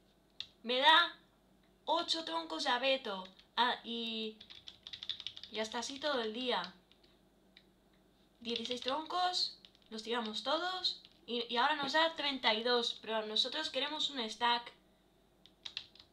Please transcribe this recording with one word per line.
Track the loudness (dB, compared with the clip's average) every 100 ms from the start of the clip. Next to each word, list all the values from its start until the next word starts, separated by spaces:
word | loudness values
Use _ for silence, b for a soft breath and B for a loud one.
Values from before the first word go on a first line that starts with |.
| _ _ _ -16 -16 _
me | -2 4
da | 8 8 6 -2 _ _ _ _ _ _ 0
ocho | 0 2 -2
troncos | -2 -4 -4 -2
de | 0
abeto. | 2 4 2 0 -8 -10 -18 -6 2
Ah, | 2 2
y, | -4 -4 -4 -4 -4 -8 -16 -18 -18 -18 -14 -12 -10 -8 -10 -12 -10
y | -6
hasta | -4 -4
así | -6 -4
todo | -2 0
el | -2
día. | -2 -2 -2 -2 -10 _ _ _ _ _ _ _ -20 _ _ _ _ _ _ _ -12
Dieciséis | -4 -4 -4 -4
troncos, | -4 -4 -2 0 0 0 -2 -6 -20 _ -12
los | -8
tiramos | -4 -2 -2 -4
todos. | -2 0 0 -2 -2 -4 -12 -16 -6
Y, | -4 0
y | 2
ahora | 4 2
nos | 2
da | 4 4 2
treinta | -2 2 2
y | 2
dos, | 4 2 2 -4
pero | -2 -2 0
nosotros | 0 0 0 -2
queremos | -2 -2 -2 -4
un | -2 -4
stack. | 0 2 2 -2 -16 _ _ _ _ _ _ -20 _ -12 -12 -12 -20 -20